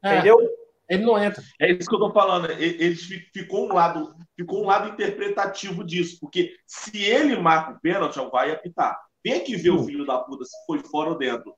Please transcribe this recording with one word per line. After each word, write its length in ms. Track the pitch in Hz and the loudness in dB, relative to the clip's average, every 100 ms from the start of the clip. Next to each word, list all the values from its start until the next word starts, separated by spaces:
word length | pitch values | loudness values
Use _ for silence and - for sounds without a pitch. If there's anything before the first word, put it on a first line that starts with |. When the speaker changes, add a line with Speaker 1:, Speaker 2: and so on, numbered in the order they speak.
Speaker 1:
É. 100 | 196 | 2
Speaker 2:
entendeu? 240 | 196 180 226 - - - _ _ | 4 8 8 6 -2 -14 _ _
Speaker 1:
Ele 160 | 185 226 | 0 4
não 120 | 214 | 4
entra. 240 | 202 - - _ | 2 -4 -16 _
Speaker 3:
É 100 | 175 | 2
isso 180 | 180 175 | 2 0
que 60 | 214 | 0
eu 40 | |
tô 120 | 208 | 2
falando. 400 | 208 190 180 165 | 4 4 2 -2
E-, 320 | 139 165 170 | -2 -4 0
eles 180 | 170 165 | -2 -2
fi-, 220 | 175 190 - | -8 -16 -14
ficou 360 | 190 175 196 233 | -16 -6 -4 0
um 40 | |
lado, 400 | 185 165 160 151 - - - | 2 2 0 -10 -14 -20 -14
ficou 260 | 175 196 | -8 -4
um 40 | 190 | 2
lado 220 | 202 208 | 2 0
interpretativo 960 | - 202 - 202 202 196 - 202 175 170 | -4 -6 -4 -6 -4 -4 -6 -10 -10 -6
disso, 320 | 175 170 - | -4 -4 -6
porque 320 | 147 175 170 - _ | -10 -4 -4 -4 _
se 340 | - - 214 202 | -18 -14 -6 0
ele 320 | 247 302 226 | 4 4 2
marca 340 | 180 160 - | 4 4 2
o 80 | - | -4
pênalti, 400 | 160 196 156 139 | -2 0 -2 -4
é 20 | |
o 80 | 127 | -2
var 200 | 123 135 | 0 0
apitar. 500 | 156 180 - 143 - - _ | -4 -8 -2 -2 -2 -14 _
Tem 160 | - 302 | -2 -2
que 120 | - 202 | -2 0
ver 140 | 165 | 2
o 100 | 165 | 2
Speaker 1:
Sim. 60 | 120 | 0
Speaker 3:
filho 200 | 143 143 | -6 -4
da 120 | 127 | -4
puta 260 | 127 135 | -4 -12
se 80 | 127 - - | -14 -16 -8
foi 120 | 151 | -8
fora 320 | - 151 160 | -4 -4 -2
ou 60 | 156 | -2
dentro. 360 | 131 120 - | -4 -4 -10